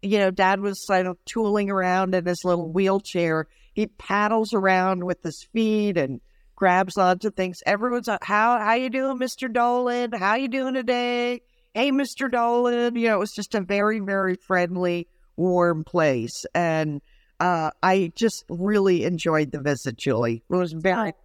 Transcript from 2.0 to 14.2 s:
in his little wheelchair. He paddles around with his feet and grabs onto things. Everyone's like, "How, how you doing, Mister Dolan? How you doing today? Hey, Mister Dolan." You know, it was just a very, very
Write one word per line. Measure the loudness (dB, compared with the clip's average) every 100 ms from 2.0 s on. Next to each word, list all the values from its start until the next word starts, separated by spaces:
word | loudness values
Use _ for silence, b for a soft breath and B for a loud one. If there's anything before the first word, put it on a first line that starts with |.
| 2
in | 0 0
his | -2
little | 0 -2 0
wheelchair. | 0 2 2 -2 -2 0 0 -4 b b
He | -4 -4
paddles | _ -4 0 2 0 0
around | 0 2 2 2 0
with | -2 -4
his | -6 -10 -8
feet | 0 2 2 0 0
and | -2 -4 _ _ _ 0
grabs | 2 4 0 2
onto | 2 2 -2
things. | -4 -6 -4
Everyone's | -2 -2 -2 -4 -4
like, | -6
"How, | -2 2 2 2
how | 2
you | 0 0
doing, | -2 -4 -2
Mister | -6 -6 -4
Dolan? | 0 2 2 0 -2 -4
How | -2 0
you | 0 0
doing | -2 -2
today? | -4 -2 -2 0 -2 -2 -6 _ _ _
Hey, | -2 0
Mister | 0 -2 -4 -2
Dolan." | 0 2 2 2 2 0 0
You | 0
know, | 0
it |
was | -2
just | -6 -4
a | -4
very, | -2 0 0 0
very | -2 -2